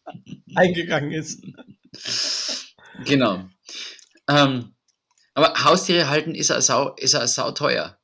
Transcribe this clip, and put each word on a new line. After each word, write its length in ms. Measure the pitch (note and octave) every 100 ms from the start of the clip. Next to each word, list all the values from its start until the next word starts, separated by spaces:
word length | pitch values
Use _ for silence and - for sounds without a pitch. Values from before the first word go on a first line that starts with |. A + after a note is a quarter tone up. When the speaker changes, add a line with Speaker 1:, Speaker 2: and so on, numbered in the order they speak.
| - -
Speaker 1:
<laughs> 400 | - - - -
eingegangen 560 | F3+ E3+ E3+ D#3+ C#3+
ist. 320 | D#3+ - - - - - - _ - - - - - - - - _ - - B2+
Speaker 2:
Genau. 400 | C#3+ A#2 F#2 F#2 _ - - - - _ _ -
Ähm, 460 | C#3+ C#3 B2+ - _ _ _ _ _ _ -
aber 280 | D3+ -
Haustiere 460 | C#3+ F3 - F3 C#3+
halten 240 | D3+ D#3
ist 160 | - -
auch 100 | A#2+
sau-, 340 | - B2 C#3+ -
ist 160 | C3+
auch 140 | D3+ A#2+
sauteuer, 720 | - - - C#3+ A#2+ D2+ -